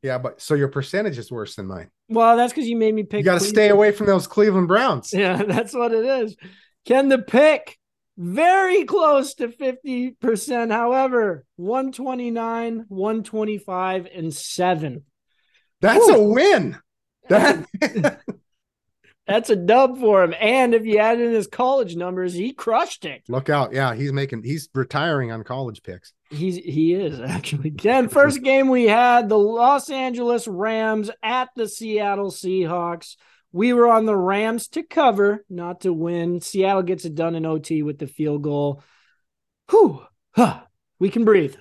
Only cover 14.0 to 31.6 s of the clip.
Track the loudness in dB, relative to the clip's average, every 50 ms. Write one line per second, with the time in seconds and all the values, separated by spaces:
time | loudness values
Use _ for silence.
14 | -8 -10 -14 -10 -10 -8 -8 -10 -12 -12 -6 -2 0 0 0 -2 -4 -8 -10 -12
15 | _ _ _ _ _ _ _ _ _ _ _ _ _ _ _ _ 2 4 6 6
16 | 8 8 8 8 6 4 4 4 4 6 4 4 2 -2 -6 -10 _ _ _ _
17 | _ _ _ _ _ 2 2 4 4 4 2 0 -4 -12 -6 -4 -4 -4 -2 0
18 | -2 -2 -2 -4 _ -16 -16 _ _ _ _ _ _ _ _ _ _ _ _ _
19 | _ _ _ _ _ -2 -2 -2 2 0 -2 0 2 4 6 6 6 4 2 0
20 | 2 4 4 4 4 2 0 0 0 2 2 2 2 4 2 0 2 2 2 2
21 | 4 2 2 0 0 0 0 -2 -2 -4 -4 -2 0 0 0 0 -2 -4 -6 -8
22 | -8 -6 -6 -6 -6 -6 -4 -6 -6 -8 -8 -8 -4 -2 0 0 0 -2 -8 -14
23 | -14 -14 -14 -14 _ -6 -6 -6 -2 0 0 0 0 -2 -2 -2 -2 -2 -2 -4
24 | -6 -6 -4 -6 -6 -6 -8 -10 -8 -8 -8 -10 -10 _ _ -6 -6 -4 -4 -4
25 | -2 -2 -2 -2 -4 -6 -8 -10 -10 -10 -10 -8 -8 -10 -12 -14 _ -16 -18 -18
26 | _ -20 _ _ _ _ -12 -8 -6 -6 -6 -8 -10 -6 -2 0 0 0 0 -2
27 | -4 -6 -8 -8 -10 -8 -8 -8 -6 -6 -8 -6 -6 -8 -10 -4 -2 0 2 2
28 | 0 2 4 4 4 4 2 -2 0 2 2 4 4 4 2 4 4 4 4 4
29 | 4 4 4 4 2 4 2 2 2 2 2 2 4 4 4 2 0 -6 -6 -6
30 | -4 -4 -4 -4 -2 -2 -2 -2 -4 -6 -6 -4 -4 -2 -2 -2 -2 -2 -2 -2
31 | -4 -6 -10 _ -6 -4 -4 -4 -4 -6 _ -8